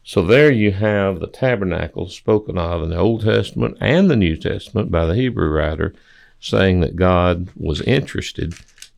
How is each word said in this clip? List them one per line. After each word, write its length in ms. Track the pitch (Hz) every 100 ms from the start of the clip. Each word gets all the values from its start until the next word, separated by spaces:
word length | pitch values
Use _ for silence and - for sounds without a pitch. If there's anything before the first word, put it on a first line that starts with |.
So 180 | - -
there 300 | 85 127 151
you 200 | 120 104
have 480 | 98 107 104 98 87
the 60 | -
tabernacle 800 | - 131 113 95 82 80 - 90
spoken 520 | - - 107 - 90
of 240 | 85 85
in 80 | 82
the 80 | 85
Old 240 | 104 117
Testament 520 | 107 107 101 113 117 -
and 260 | 98 160 196
the 80 | 123
New 220 | 87 80
Testament 540 | 85 101 - 104 -
by 160 | 82 82
the 80 | 101
Hebrew 340 | 127 101 80
writer, 460 | 76 76 80 82 - _ - _ _
saying 420 | - 104 95 90
that 140 | 80 82
God 540 | 92 90 90 87 90 -
was 260 | 80 -
interested 720 | - 139 - - - - 80 85 - - -